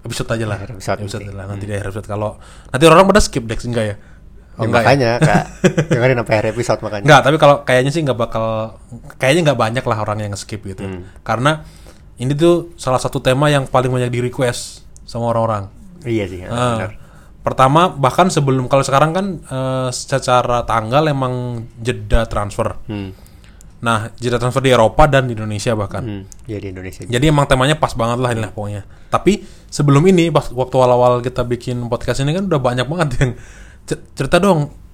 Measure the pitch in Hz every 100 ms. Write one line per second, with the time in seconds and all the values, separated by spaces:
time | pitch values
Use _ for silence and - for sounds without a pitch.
0 | - 117 - 117 110 98 101 104 - 98
1 | 104 101 101 98 98 101 101 101 98 101
2 | 98 104 107 - - - - 131 160 160
3 | 196 196 214 143 113 110 120 117 107 101
4 | - - - - - - 110 120 113 139
5 | 120 120 151 104 - - 175 160 156 139
6 | 123 123 113 110 107 110 120 110 110 104
7 | 104 143 123 156 151 143 - 127 131 165
8 | 151 120 113 113 110 110 113 - - 120
9 | - - 131 156 156 120 113 120 127 110
10 | 104 104 104 101 - 104 101 92 98 95
11 | - - - 113 135 156 - - - -
12 | - - 123 143 170 175 165 - - 127
13 | 135 143 127 131 151 143 131 131 127 127
14 | 123 120 123 123 127 120 - - - -
15 | - 117 117 117 113 107 98 - - -
16 | 117 113 98 90 92 117 123 113 95 -
17 | - - - - - 120 131 151 180 147
18 | 131 - 185 165 139 131 123 139 131 135
19 | 156 165 196 160 - 135 131 131 127 123
20 | - 131 127 123 117 120 117 113 110 131
21 | 156 139 131 127 123 120 113 - 117 113
22 | 104 117 113 113 101 - 107 95 - 104
23 | 95 - - - - - - - 117 113
24 | 110 - 120 117 127 127 131 120 110 -
25 | 151 135 127 110 107 104 123 107 98 98
26 | 107 101 95 - - 104 98 92 92 -
27 | 95 117 151 147 143 131 131 156 120 120
28 | 117 120 127 113 107 - 104 104 - -
29 | - - - 208 - - - - 147 139
30 | 180 185 165 151 - 123 127 131 127 123
31 | 123 123 123 127 120 120 - 123 120 117
32 | - 123 139 170 196 156 127 123 127 175
33 | 156 120 131 113 - - - - - -
34 | - - 135 175 196 170 147 - -